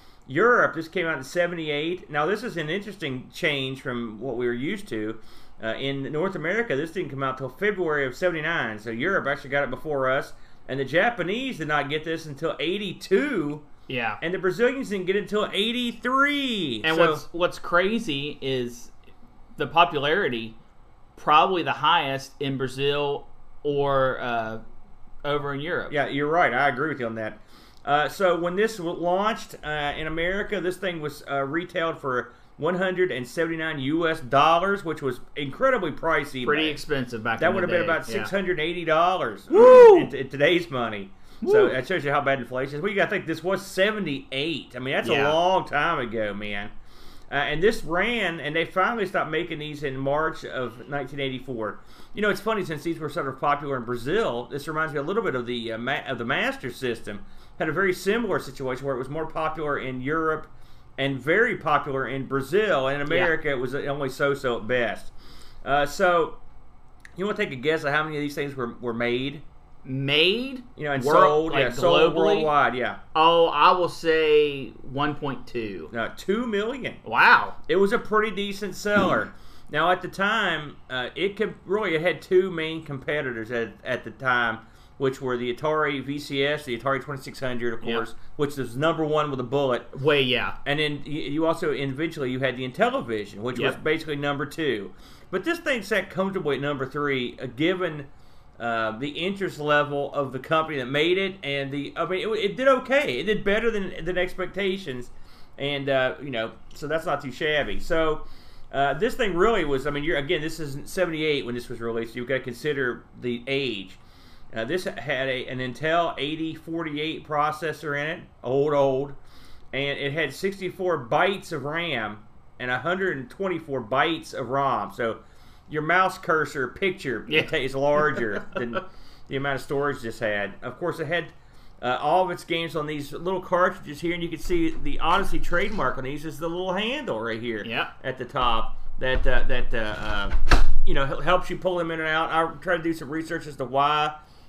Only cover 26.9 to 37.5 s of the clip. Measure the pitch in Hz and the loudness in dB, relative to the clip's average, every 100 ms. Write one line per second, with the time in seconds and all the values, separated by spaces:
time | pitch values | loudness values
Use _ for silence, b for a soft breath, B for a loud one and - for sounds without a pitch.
26.9 | 139 117 113 107 104 - b b b - | -4 -6 -6 -8 -10 -18 b b b 0
27.9 | 147 143 - 190 170 175 180 220 220 165 | 0 0 0 2 2 0 0 -2 -2 -8
28.9 | 175 170 185 214 226 - - 151 151 147 | -4 0 0 0 -2 -8 -12 -8 -4 -4
29.9 | 143 156 156 170 190 202 196 170 180 190 | -4 -6 -4 -2 -2 -4 -4 -4 -4 -6
30.9 | 170 151 143 - 139 139 156 175 180 165 | -6 -8 -10 -6 -4 -2 -4 -6 -4 -4
31.9 | 147 139 123 120 b b b 147 180 185 | -4 -4 -4 -4 b b b -2 0 0
32.9 | 180 180 147 120 - 165 165 160 151 131 | 0 0 -2 -6 -4 -2 -2 -6 -4 -2
33.9 | 160 165 156 123 135 151 170 190 202 165 | 0 0 -2 2 4 6 4 2 -2 -4
34.9 | 151 139 120 - - 143 - 262 254 170 | -4 -4 -6 -10 -10 -8 0 2 2 0
35.9 | 117 160 156 147 131 123 151 156 139 - | -4 0 0 -2 -4 0 0 0 -2 -4
36.9 | 143 120 117 110 113 160 | -4 -4 -4 -4 0 0